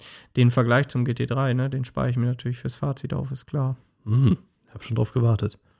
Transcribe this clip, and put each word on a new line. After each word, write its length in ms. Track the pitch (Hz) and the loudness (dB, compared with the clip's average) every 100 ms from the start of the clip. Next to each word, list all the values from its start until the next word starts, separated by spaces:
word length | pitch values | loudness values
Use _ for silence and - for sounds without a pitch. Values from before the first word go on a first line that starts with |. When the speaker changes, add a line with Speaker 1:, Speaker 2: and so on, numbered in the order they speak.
| - - - - | -20 -20 -6 4
Speaker 1:
Den 160 | 120 | 4
Vergleich 360 | 120 117 120 143 | 4 4 2 2
zum 160 | 131 120 | -2 -2
G 80 | |
T 120 | 123 120 | -2 -2
drei, 280 | 120 135 | 0 0
ne, 160 | 123 135 | 0 -2
den 160 | 135 123 | -4 -6
spare 240 | - 127 | -4 -2
ich 80 | 123 | 0
mir 80 | 120 | -2
natürlich 320 | 123 120 123 | -2 -6 -6
fürs 180 | 131 - | -8 -6
Fazit 380 | 143 131 131 | -6 -6 -6
auf, 180 | 135 135 | -6 -6
ist 140 | 131 - | -10 -8
klar. 320 | 151 131 131 _ _ | -4 -2 -4 _ _
Speaker 2:
Mhm. 340 | - 120 135 180 _ _ _ | 0 4 4 2 _ _ _
Hab 100 | - | -18
schon 120 | - 117 | -6 -2
drauf 180 | 117 | -2
gewartet. 440 | 127 117 107 104 - _ | 0 2 2 -2 -6 _